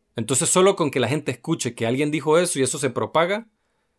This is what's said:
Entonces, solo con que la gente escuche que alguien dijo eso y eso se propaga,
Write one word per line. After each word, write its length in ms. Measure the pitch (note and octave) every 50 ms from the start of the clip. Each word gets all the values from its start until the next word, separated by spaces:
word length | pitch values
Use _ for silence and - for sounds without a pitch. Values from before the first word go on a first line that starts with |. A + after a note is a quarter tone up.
| _ _ -
Entonces, 320 | - A2 A2 C#3 - E3 -
solo 280 | - F#3 F#3 G3+ F#3+
con 140 | F#3+ E3+ C#3
que 80 | - C3+
la 100 | B2 G#2+
gente 220 | C#3+ D#3 - -
escuche 440 | B2 - - - D#3+ - - B2 A2+
que 120 | - A2+
alguien 240 | A2+ B2 C3+ D3+ D3+
dijo 280 | D3+ D#3+ C3+ D3+ D3+ E3+
eso 200 | F3+ E3+ - C#3+
y 40 | C3
eso 160 | B2 - C#3+
se 100 | C#3+ C3
propaga, 580 | A#2 B2 A2 G#2+ - D#3 E3 F3 G3+ G#3+ A3+ _ _ _ _ _ _ _ _ _ _